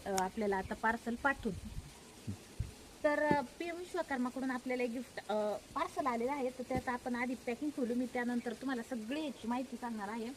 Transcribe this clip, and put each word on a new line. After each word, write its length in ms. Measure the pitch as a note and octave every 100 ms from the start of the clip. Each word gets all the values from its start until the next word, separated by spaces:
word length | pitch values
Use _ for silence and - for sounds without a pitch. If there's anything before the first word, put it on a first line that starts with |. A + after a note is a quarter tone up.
| G3
अं, 100 | F#3+
आपल्याला 380 | F#3 A3+ G#3 F#3+
आता 160 | F#3+
पार्सल 420 | G#3+ A3 A#3 A#3 A#3
पाठवून. 400 | C#4 C#4 A#3 F3+ G#3+ - - - - - - F#2+ - - - - - -
तर, 200 | D4+ D4
अं, 200 | D4+ D4 B3 -
पीएम 160 | E4+ E4+
विश्वकर्माकडून 760 | F4+ F4 D#4 C4 B3 B3+ C4
आपल्याला 320 | B3 C4 B3+
एक 60 | B3
गिफ्ट, 300 | B3 A#3+ -
अं, 380 | - G#3+ G#3 G3+ - C#4
पार्सल 300 | F4+ F#4 C#4+
आलेलं 260 | A#3 B3
आहे. 180 | C#4+ B3+
तर 140 | B3+ B3
त्याचं 220 | B3+ -
आपण 240 | A#3+ B3+ A#3+
आधी 200 | B3 B3+
पॅकिंग 360 | - A#3 D4 C#4+
खोलू, 200 | A#3 A#3+
मी 100 | B3
त्यानंतर 480 | B3 A#3+ A#3+ A#3+
तुम्हाला 280 | A3+ C4 B3
सगळी 420 | A3+ B3 G#3+ D4 D4+
याची 220 | - A3
माहिती 280 | B3 B3+ A#3
सांगणार 340 | A#3+ A3 G3+
आहे. 200 | A#3 A3+